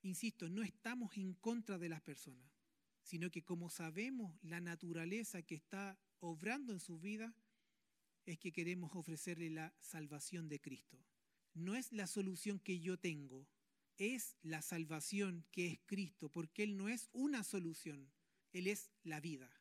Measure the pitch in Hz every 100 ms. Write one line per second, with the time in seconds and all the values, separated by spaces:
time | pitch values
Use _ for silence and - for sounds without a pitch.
0 | 190 175 226 - 165 190 208 - 226 247
1 | 220 - 185 175 226 233 214 185 170 160
2 | - 143 - 127 131 _ _ _ _ _
3 | - 170 175 - - 170 170 - 160 160
4 | 240 262 196 160 160 175 175 170 175 165
5 | 165 214 220 180 165 156 _ 196 196 190
6 | _ _ 170 156 196 269 254 190 - 160
7 | 190 214 233 226 _ _ _ _ _ _
8 | _ _ - 165 180 160 170 180 165 185
9 | 160 156 - 170 165 160 160 - - 165
10 | 147 147 - 175 160 143 147 131 - 131
11 | - _ _ _ _ 165 175 233 254 214
12 | 185 208 190 180 208 202 - 180 170 180
13 | 180 151 139 131 143 _ _ _ _ -
14 | 202 254 - - 160 156 - 170 160 156
15 | - 202 196 175 160 - 175 160 - 196
16 | 180 - 151 170 156 - 208 196 202 240
17 | - 240 285 262 202 196 165 160 165 143
18 | 135 _ _ _ _ 180 185 208 - _
19 | - 151 160 139 127 -